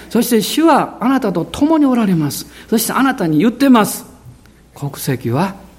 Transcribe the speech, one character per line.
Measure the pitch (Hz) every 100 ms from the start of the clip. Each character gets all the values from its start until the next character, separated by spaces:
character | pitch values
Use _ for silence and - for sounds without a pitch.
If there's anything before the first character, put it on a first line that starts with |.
| -
そ | 226
し | 233
て | 226
主 | - -
は | 320 262 160 -
あ | 214
な | 269
た | 202
と | 180
共 | 160 - 294 320
に | 277
お |
ら | 240
れ | 208
ま | 170 147
す。 | - - - -
そ | 226
し | -
て |
あ | -
な | 269
た | - 175
に | 156
言 | 214
っ |
て | 220 277
ま | 240 196
す。 | - - - - - - - _
「国 | - 143 -
籍 | - 123 120
は | 127 190 - -